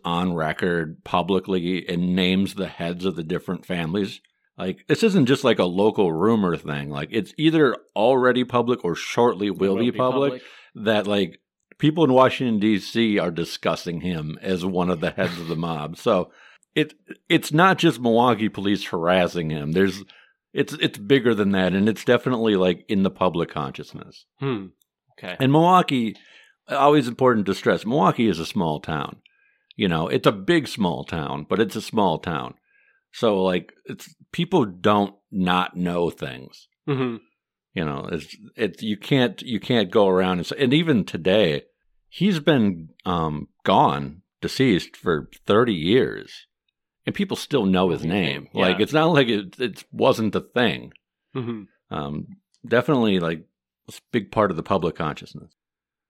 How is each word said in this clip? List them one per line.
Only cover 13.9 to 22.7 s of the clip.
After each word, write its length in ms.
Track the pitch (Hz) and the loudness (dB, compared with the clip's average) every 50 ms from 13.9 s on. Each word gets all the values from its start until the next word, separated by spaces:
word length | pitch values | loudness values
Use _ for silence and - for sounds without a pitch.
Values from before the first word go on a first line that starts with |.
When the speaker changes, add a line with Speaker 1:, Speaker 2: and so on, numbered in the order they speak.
| 85 80 | -8 -6
Speaker 1:
him 380 | 80 92 87 80 76 76 - - | -4 -4 -4 -4 -6 -8 -10 -8
as 240 | - 95 95 85 87 | -4 -4 -4 -2 -2
one 260 | 95 90 90 87 90 | -2 -2 0 0 0
of 100 | 90 78 | -2 -2
the 100 | 87 85 | -2 -4
heads 280 | - 101 95 87 87 87 | -4 -4 -4 -4 -4 -8
of 80 | 85 80 | -8 -6
the 80 | 82 | -6
mob. 400 | 80 82 85 82 76 76 76 82 | -4 -4 -6 -6 -6 -8 -10 -12
So 340 | - - 120 104 90 90 - _ _ - - - _ _ _ _ | -4 0 0 0 0 0 -4 _ _ -20 -20 -20 _ _ _ _
it, 200 | 156 151 151 - _ _ - - - _ - | -2 -2 -2 -6 _ _ -20 -20 -20 _ 0
it's 240 | 170 156 - - 151 | 0 0 0 0 2
not 260 | 160 185 190 175 - | 4 4 4 4 2
just 220 | - 165 123 117 | 2 0 0 2
Milwaukee 480 | 123 117 110 117 120 127 113 101 110 98 | 0 2 4 4 4 4 2 2 0 -2
police 360 | - 104 95 101 101 92 - | -2 -2 0 0 0 0 -2
harassing 640 | - - 87 82 87 92 92 87 82 - 87 82 78 | -4 -4 -2 2 2 4 4 2 2 0 -4 -4 -4
him. 220 | 78 76 73 76 82 | -6 -6 -6 -2 2
There's, 320 | 92 98 98 92 101 98 - _ _ _ _ _ _ _ _ - | 2 2 2 0 -6 -14 -20 _ _ _ _ _ _ _ _ -4
it's, 180 | - 139 - 143 | -4 -4 -4 -4
it's 240 | 156 165 - - | -4 -4 -4 -4
bigger 380 | 110 101 101 139 139 117 120 113 | -8 0 2 2 4 4 2 2
than 160 | 101 104 98 | 2 2 2
that, 240 | 98 95 92 90 90 | 2 2 2 2 2
and 120 | 98 101 | 2 2
it's 180 | 110 101 - - | 2 0 0 2
definitely, 520 | - 120 120 - 127 127 113 113 110 104 | 2 2 2 2 0 -2 0 2 2 2
like, 300 | 92 92 92 | 4 4 2